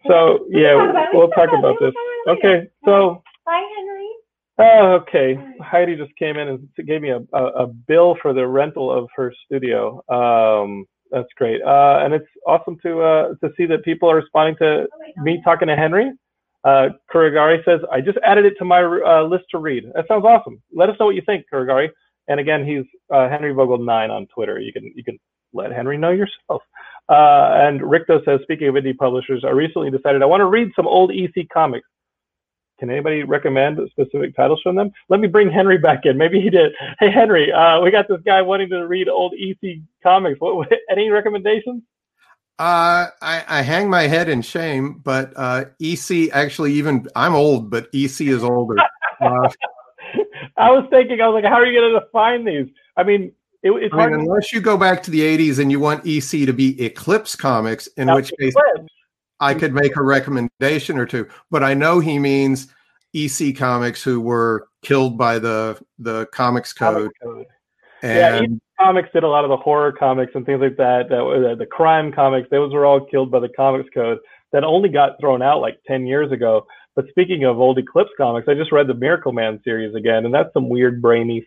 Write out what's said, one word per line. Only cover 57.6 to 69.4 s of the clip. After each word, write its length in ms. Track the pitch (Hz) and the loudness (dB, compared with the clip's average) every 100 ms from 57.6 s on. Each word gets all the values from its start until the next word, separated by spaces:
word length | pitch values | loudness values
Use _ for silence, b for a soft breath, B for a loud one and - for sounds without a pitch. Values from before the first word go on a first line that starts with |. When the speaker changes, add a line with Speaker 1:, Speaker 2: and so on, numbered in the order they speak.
| 113 110 - - | -2 -6 -10 -6
Speaker 3:
in 100 | 131 | 0
Speaker 1:
That's 100 | 165 | 0
Speaker 3:
which 160 | 131 - | -2 -6
case 160 | 135 135 | -2 2
Speaker 1:
Eclipse. 360 | 285 156 160 _ _ _ _ _ | 2 0 -8 _ _ _ _ _
Speaker 3:
I 140 | 143 | -2
could 200 | 160 160 | 0 -2
make 220 | 135 143 143 | 0 0 0
a 60 | |
recommendation 920 | 135 139 139 131 120 - 139 151 - 143 | 0 0 0 -4 -6 -4 -2 -2 -4 -4
or 100 | 120 | -4
two. 220 | 127 104 b _ | -6 -8 b _
But 140 | 160 | -2
I 100 | 135 | 0
know 240 | 139 156 175 | 0 2 2
he 220 | 160 143 | 0 -2
means 480 | 139 139 139 131 - _ _ _ _ | 0 0 0 -2 -6 _ _ _ _
E 120 | 156 147 | -8 -6
C 260 | - 147 | -4 -4
Comics 480 | 127 127 123 120 110 | -2 -2 -2 -2 -4
who 200 | 135 120 | -4 -4
were 480 | 117 120 117 110 - _ | -2 -2 0 -2 -8 _
killed 360 | - 139 131 117 | -2 0 0 0
by 220 | 120 113 | -2 -2
the, 400 | 117 110 110 107 _ - | -2 -4 -6 -8 _ -14
the 280 | 117 113 110 | -10 -8 -8
Comics 460 | - 123 120 120 | -4 -2 -2 -6
Code. 220 | - 113 | -4 -2
Speaker 1:
Comics 240 | 107 107 - | -2 -4 -10
Code. 260 | 117 113 - _ _ _ b b | -16 -16 -20 _ _ _ b b
Yeah, 320 | 123 113 170 117 | -2 2 2 2
Speaker 3:
And 160 | 113 | -2
Speaker 1:
E 20 | |
C 60 | 113 - - | -6 -10 0
Comics 300 | 381 185 - | 2 2 0
did 120 | 170 | -2
a 40 | 160 | 0
lot 160 | 147 | 0